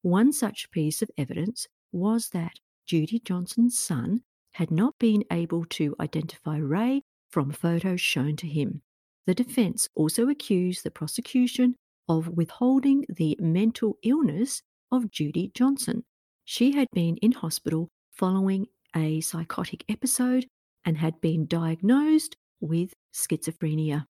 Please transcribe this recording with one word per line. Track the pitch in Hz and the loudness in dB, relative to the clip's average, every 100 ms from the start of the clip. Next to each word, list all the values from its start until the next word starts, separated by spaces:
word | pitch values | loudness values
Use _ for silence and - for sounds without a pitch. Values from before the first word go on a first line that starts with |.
One | 180 185 254 | 2 4 4
such | 294 214 - - | 4 -4 -4 -8
piece | 170 151 - | -2 -2 -2
of | 214 - | -6 -4
evidence | 139 - 175 247 - _ _ | -6 -4 -6 -6 -14 _ _
was | 175 196 226 - | -4 0 0 -2
that | 180 170 - _ _ - | -6 -6 -10 _ _ -2
Judy | 165 156 233 | 0 0 -4
Johnson's | - 180 175 - 240 - | -2 -4 -2 2 2 2
son | - 139 175 220 _ _ _ | -2 -2 0 -2 _ _ _
had | - 165 | -4 0
not | 160 240 - | 2 0 2
been | 226 208 - | 2 2 0
able | 170 170 170 | -4 -2 -4
to | 165 - 151 - | -4 -2 -2 -2
identify | 151 156 160 - - 151 | -4 -4 -6 -8 -6 -4
Ray | 143 170 240 269 - _ _ | -2 0 0 -2 -4 _ _
from | - 139 | -2 -2
photos | 147 170 170 185 180 | -2 0 0 0 -2
shown | - - 143 151 | 0 0 0 -2
to | 165 | -4
him. | 151 131 - _ _ _ _ - | -2 -2 -4 _ _ _ _ -2
The | |
defense | 185 247 - 202 - - | 0 0 0 0 0 -4
also | - 156 - 247 | 0 0 2 0
accused | 285 - 190 180 180 | 0 0 2 2 -2
the | - | -8
prosecution | - 156 - - 254 247 - 254 247 _ _ - | -8 -8 -8 -2 2 2 4 2 2 _ _ 0
of | 160 165 | 0 0
withholding | 170 160 - 247 269 277 277 - | -2 -2 0 2 4 4 2 0
the | 185 156 - | -2 0 2
mental | 165 170 226 - 220 - | 2 4 2 2 -2 0
illness | 226 294 247 147 262 - _ _ _ | 0 2 2 0 -2 -4 _ _ _
of | 254 226 | -2 -2
Judy | - 147 147 190 | -2 -2 -2 -4
Johnson. | - 254 277 - - - _ _ _ | 0 2 2 -2 -4 -6 _ _ _
She | - - 247 | -12 2 2
had | 285 254 | 4 0
been | 185 170 165 | 0 0 2
in | 220 | 2
hospital | - 160 - - 160 170 _ _ | 2 -2 -4 -2 -4 -4 _ _
following | - 185 190 190 190 202 _ _ 160 | -2 0 2 2 0 -4 _ _ -2
a | 156 156 | 0 -2
psychotic | 160 165 165 - 175 170 - | -4 -8 -8 -8 -8 -10 -8
episode | 220 254 - 254 254 254 _ _ _ | -4 -2 0 2 0 -2 _ _ _
and | - 156 | -2 0
had | 160 160 | 0 0
been | 165 160 156 | 0 0 0
diagnosed | 170 165 160 190 269 302 311 - - _ _ | 0 0 0 2 4 4 2 2 -14 _ _
with | 151 165 185 - _ | -2 -2 -2 -8 _
schizophrenia. | - - 156 - - 160 156 156 147 143 | -10 -4 -2 -4 -4 -2 0 0 -2 -6